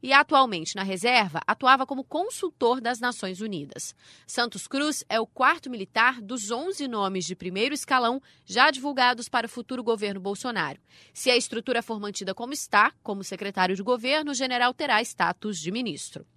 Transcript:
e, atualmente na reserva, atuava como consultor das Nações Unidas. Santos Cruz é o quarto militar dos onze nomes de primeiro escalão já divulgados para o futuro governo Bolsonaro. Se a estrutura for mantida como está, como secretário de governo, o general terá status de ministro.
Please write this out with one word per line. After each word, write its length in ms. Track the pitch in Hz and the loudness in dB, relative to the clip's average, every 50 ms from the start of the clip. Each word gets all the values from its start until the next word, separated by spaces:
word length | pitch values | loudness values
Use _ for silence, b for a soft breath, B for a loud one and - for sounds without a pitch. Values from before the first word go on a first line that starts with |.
| - | 0
e, 100 | 254 269 | 6 6
atualmente 640 | 277 294 - 311 277 262 240 208 170 156 - - | 6 6 6 6 6 6 6 2 -4 -6 -6 -6
na 60 | 202 190 | -6 -4
reserva, 580 | 196 190 180 180 240 254 240 214 180 147 165 - | -4 -4 0 2 4 4 4 4 2 -2 -6 -2
atuava 400 | - 214 - - 254 262 269 262 | -2 -2 2 6 6 6 6 4
como 180 | - 277 262 262 | -2 -4 -8 -8
consultor 720 | _ - 302 359 440 - - - 349 - _ - 233 247 262 | _ -4 -4 -4 -4 -4 -6 -6 -6 -4 _ 2 2 2 2
das 220 | 226 233 254 226 | 0 -4 -4 -2
Nações 400 | 240 247 240 - - 190 185 175 | -2 -4 -4 -2 -6 -8 -8 -6
Unidas. 560 | 214 220 202 160 143 143 - - - - - B B B B B B | -8 -6 -6 -8 -8 -10 -12 -12 -12 -12 -14 B B B B B B
Santos 420 | B - - 240 240 - 196 - - | B -2 -2 -2 -2 -2 -10 -12 -6
Cruz 340 | - 269 294 302 294 - - _ | -2 -2 0 0 -2 -4 -6 _
é 100 | 214 226 | -2 -2
o 80 | 220 | -2
quarto 440 | - _ - 254 269 330 339 - 269 | -2 _ 2 2 2 2 2 -4 -10
militar 500 | 247 226 196 - _ 226 226 247 262 247 | -8 -8 -10 -4 _ 4 4 4 2 0
dos 300 | 214 190 247 254 208 202 | -6 -8 -6 -6 -4 -4
onze 360 | 226 233 285 359 392 - 285 | -4 -4 -4 -4 -4 -4 -6
nomes 380 | 269 233 214 202 190 190 185 175 | -4 -2 -2 -2 0 0 -2 -4
de 100 | 151 185 | -4 -8
primeiro 400 | - - 185 180 190 220 269 285 | -8 -8 -6 -2 0 0 0 0
escalão 480 | 285 - - 277 254 240 226 247 269 b b b b b | -4 -2 0 2 2 2 2 0 -2 b b b b b
já 260 | _ 190 220 254 302 | _ 2 4 4 4
divulgados 600 | 294 269 247 294 285 254 254 247 247 233 233 - | 4 2 -4 -4 0 2 2 2 2 0 -4 -4
para 160 | - 240 226 | -2 -2 -2
o 40 | 226 | -2
futuro 320 | - 247 233 _ 254 254 240 | -8 -12 -10 _ -8 -6 0
governo 380 | 214 226 208 214 202 196 196 | 0 0 0 0 -4 -6 -4
Bolsonaro. 580 | 185 202 202 190 - 254 233 196 165 143 139 - _ b b b b b b | -6 -6 -6 -6 -6 -6 -2 -2 -2 -2 -4 -10 _ b b b b b b
Se 180 | - - 262 | -4 2 4
a 60 | 247 | 4
estrutura 460 | 240 247 - - 220 233 - 254 233 233 | 4 2 0 -6 -8 -4 -2 -2 -2 -2
for 160 | - 226 214 | -4 -8 -8
mantida 360 | 202 208 196 - 202 185 190 | -6 -8 -8 -6 -6 -6 -6
como 180 | - 233 247 285 | -6 -8 -8 -8
está, 400 | 294 - - - 202 208 262 - _ _ | -10 -8 2 6 6 6 6 2 _ _
como 220 | - 208 196 196 | -8 -6 -6 -6
secretário 500 | - 196 185 196 202 196 - 185 185 190 | -10 -10 -8 -8 -6 0 0 2 2 2
de 80 | 185 196 | -2 0
governo, 480 | 214 247 240 220 262 277 311 311 294 | 0 0 0 2 0 0 0 0 -2
o 40 | 285 | -4
general 380 | 240 269 262 254 240 240 247 254 | -2 -2 -2 0 2 2 2 2
terá 300 | _ 330 285 233 214 233 | _ 0 2 2 2 2
status 560 | - - _ 185 170 180 _ - 214 208 165 | 0 -2 _ 0 0 0 _ -6 -6 -6 -4
de 140 | 151 165 190 | -6 -4 -4
ministro. 520 | 233 262 220 147 139 - - - - - _ _ | -4 -4 -4 -6 -8 -10 -12 -14 -16 -16 _ _